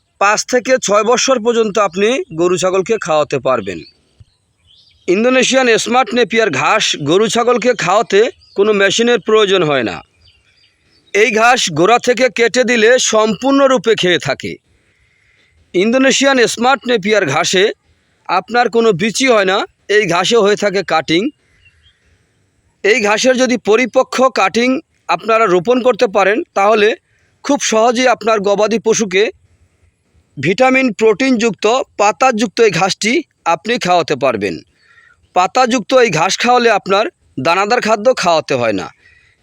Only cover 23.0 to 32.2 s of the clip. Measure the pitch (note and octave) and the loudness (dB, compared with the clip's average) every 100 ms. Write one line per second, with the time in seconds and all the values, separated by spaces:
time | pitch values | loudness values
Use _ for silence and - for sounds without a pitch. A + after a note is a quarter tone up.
23 | G#3 G#3+ B3 B3+ B3+ A#3+ - A3 B3+ C4 | 2 0 0 2 0 0 0 0 2 0
24 | B3+ - C4 B3 F#3+ A3 B3 C4 - _ | -2 0 0 0 -2 0 -2 -2 -8 _
25 | - E3+ G#3 A3 A3+ F3+ F3 B3+ A#3+ A3 | -6 -4 0 0 2 0 0 0 0 0
26 | A#3 G#3 F#3+ F3 F4 - G3 A3 G#3 C4 | 0 2 0 0 -4 -2 2 2 2 -2
27 | _ _ _ _ - C#4+ - A3 A3+ A#3 | _ _ _ _ -4 -2 0 0 0 2
28 | B3+ A3 A3 A3 G3 G3 G#3+ A3 A3 G#3+ | 0 0 0 -2 0 0 0 0 -2 -2
29 | G#3 F#3 A3+ - _ _ _ _ _ _ | -2 -2 -2 -4 _ _ _ _ _ _
30 | _ _ _ - C#3+ F#3+ B3+ C4 C4 G3 | _ _ _ -8 -4 0 2 2 0 0
31 | A3 G3+ C4 B3 A#3 F3+ G#3 B3 - - | 0 2 0 0 -2 -2 -2 -2 -4 -2
32 | G#3 G#3+ | 0 2